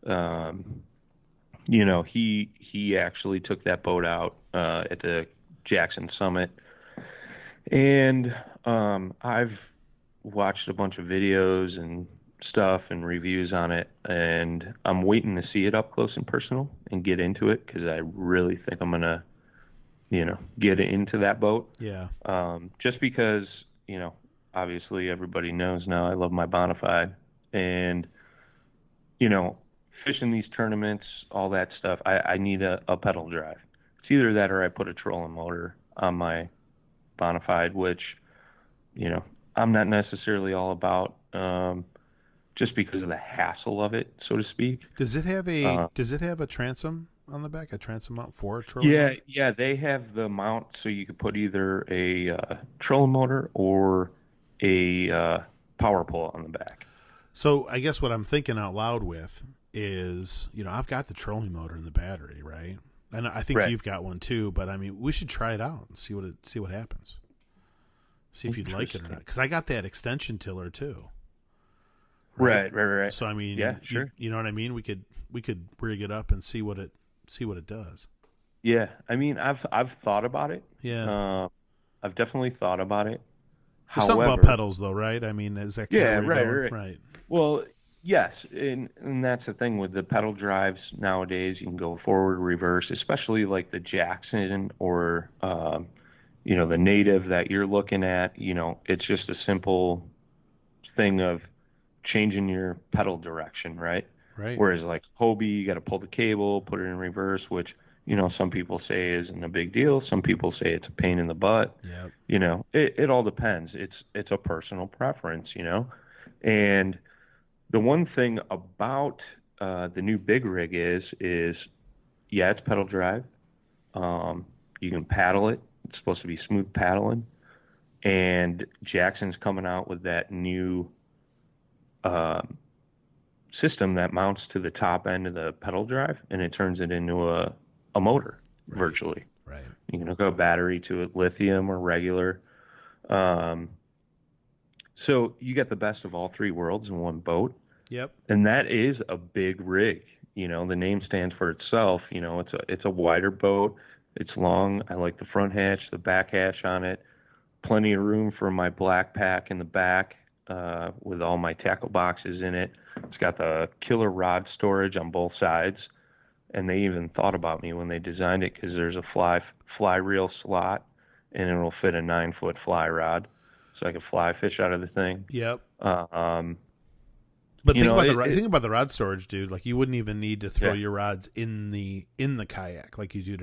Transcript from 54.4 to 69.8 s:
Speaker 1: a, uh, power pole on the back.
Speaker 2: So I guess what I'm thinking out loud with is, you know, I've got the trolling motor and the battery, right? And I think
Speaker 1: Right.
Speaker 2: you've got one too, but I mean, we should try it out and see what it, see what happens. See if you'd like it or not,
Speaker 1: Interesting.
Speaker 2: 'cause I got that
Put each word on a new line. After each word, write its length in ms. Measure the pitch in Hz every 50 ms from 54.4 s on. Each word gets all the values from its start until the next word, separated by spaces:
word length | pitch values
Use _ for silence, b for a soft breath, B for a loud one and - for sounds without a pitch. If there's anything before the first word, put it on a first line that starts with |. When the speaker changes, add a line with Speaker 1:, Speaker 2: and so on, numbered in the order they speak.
| _ _ _ _
Speaker 1:
a, 500 | - 98 95 92 90 87 90 90 92 92
uh, 280 | 87 82 82 82 82 85 - - _ _ _ _ _ -
power 260 | - 107 101 90 85
pole 260 | - - 85 82 82 -
on 100 | 82 82
the 60 | 82
back. 360 | 80 - - - - _ - b b b b b b b b b
Speaker 2:
So 360 | b - - 151 143 139 127 -
I 120 | 117 127
guess 200 | 131 156 147 -
what 120 | 143 123
I'm 120 | 117 113 104
thinking 340 | - 147 151 143 - 117 110
out 160 | 104 95 95
loud 280 | 104 107 117 120 113
with 420 | 101 87 85 82 80 82 - - - 127 - _ _ _
is, 760 | - 107 104 98 95 92 90 90 90 90 92 90 - - - -
you 120 | - 107 104
know, 60 | 90
I've 160 | 92 120 127
got 200 | - 135 131 135
the 80 | - -
trolling 380 | - - - 104 110 110 95
motor 220 | 87 82 82 82 82
and 100 | 82 80
the 60 | 82
battery, 500 | 78 82 85 92 - - 143 - 143 -
right? 360 | 73 73 - 156 165 175 196 202 _ - _ - _ _
And 140 | - 113 117
I 160 | 117 - 110
think 160 | - - 139 110
Speaker 1:
Right. 120 | 98 101
Speaker 2:
you've 140 | 120 107 -
got 180 | 104 98 90
one 160 | 92 92 92 90
too, 320 | - - 127 113 107 101
but 160 | 87 104 95 95
I 80 | 98
mean, 220 | 98 98 98 98 101
we 140 | 120 147
should 160 | 151 - 175 -
try 260 | - - 113 113 113
it 60 | 104
out 260 | 113 139 160 123 - _
and 80 | -
see 180 | - - - 104
what 100 | 101 95
it, 220 | 92 - _ _
see 120 | - - 117
what 120 | 101 90
happens. 480 | 92 104 117 - - - - - - - _ _ _ _ _ _ _ _ _ _ _ _ _ _ _ _ _ _ _ _ _ _
See 160 | _ - - 117
if 100 | 117 117
you'd 100 | 90 90
like 260 | 95 101 117 - -
it 60 | 95
or 20 |
not, 80 | 85 82
Speaker 1:
Interesting. 140 | 82 - -
Speaker 2:
'cause 140 | - - 131
I 80 | 131
got 220 | 139 170 165 160 -
that 160 | 131 113